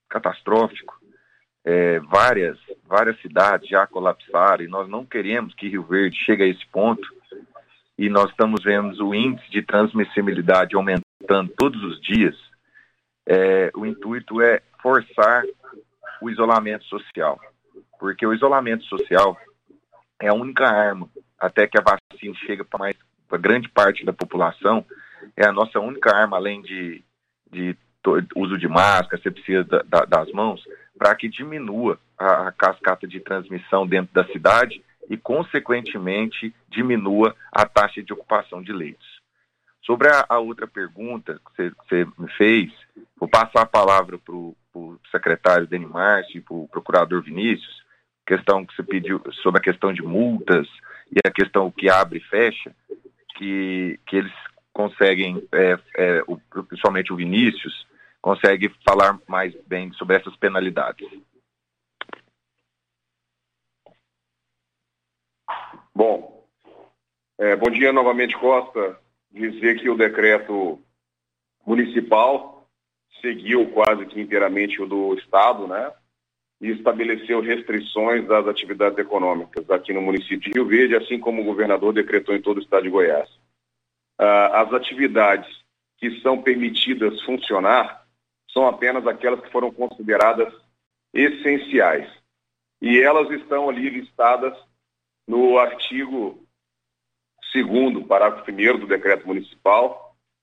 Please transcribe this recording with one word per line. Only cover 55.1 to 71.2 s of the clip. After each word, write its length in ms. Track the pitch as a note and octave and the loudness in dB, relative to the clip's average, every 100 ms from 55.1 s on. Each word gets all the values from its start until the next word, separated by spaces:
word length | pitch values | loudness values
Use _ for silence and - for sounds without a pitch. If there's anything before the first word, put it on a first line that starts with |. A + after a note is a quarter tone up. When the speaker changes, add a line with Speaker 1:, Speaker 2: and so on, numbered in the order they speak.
| F#2 F#2+ F2+ - | 2 -2 -6 -2
Speaker 1:
é, 260 | F2+ F#2 F2 _ - | 2 2 2 _ -2
é, 280 | F2+ E2+ - | 0 0 -2
o, 100 | - _ F2+ | -8 _ -14
principalmente 480 | - - G2+ F#2+ F#2 | -14 -2 0 0 -4
o 40 | F2+ | -6
Vinícius, 720 | F2 G#2 A#2+ - - - - _ _ _ | -2 0 0 -2 -10 -16 -20 _ _ _
consegue 540 | F2+ F#2+ G2 F#2+ G2+ - | -2 2 2 2 -2 -2
falar 340 | - G2 G2 G2+ - | 2 4 4 2 -4
mais 260 | F#2 F#2 - - | -4 -4 -8 -10
bem 260 | F#2 F#2 | -10 -10
sobre 240 | - F#2 F#2+ | -8 0 0
essas 180 | F#2+ - | 0 -4
penalidades. 720 | G2+ F#2+ F#2 D#2+ A#1+ - - - _ _ _ _ _ _ _ - - - _ _ _ _ _ _ _ _ _ _ _ _ _ _ _ _ _ _ _ _ _ _ _ _ _ _ _ _ _ _ _ _ - - - - _ | -2 -2 -2 -4 -6 -8 -16 -20 _ _ _ _ _ _ _ -20 -20 -20 _ _ _ _ _ _ _ _ _ _ _ _ _ _ _ _ _ _ _ _ _ _ _ _ _ _ _ _ _ _ _ _ -14 -12 -14 -20 _
Speaker 2:
Bom, 500 | F#2+ A2+ F#2 - - _ _ _ - _ _ _ _ _ - | 0 0 0 -6 -20 _ _ _ -20 _ _ _ _ _ -4
é, 160 | G#2 | 0
bom 160 | G2 A#2+ | 2 0
dia 220 | A#2 C3+ | 2 2
novamente, 440 | C3 B2 A#2+ A#2+ - | 4 2 2 -2 0
Costa. 600 | B2+ B2+ - A2+ F#2+ - _ _ _ | 2 2 0 -6 -6 -8 _ _ _
Dizer 500 | G2+ A2 A2 A#2 A#2 | -10 -10 -2 0 0
que 80 | B2 | -2
o 60 | A2+ | 2
decreto 800 | G#2+ G#2+ G#2+ G#2 G#2+ G2+ F2+ D2+ _ _ _ _ | 0 2 2 2 0 -4 -4 -6 _ _ _ _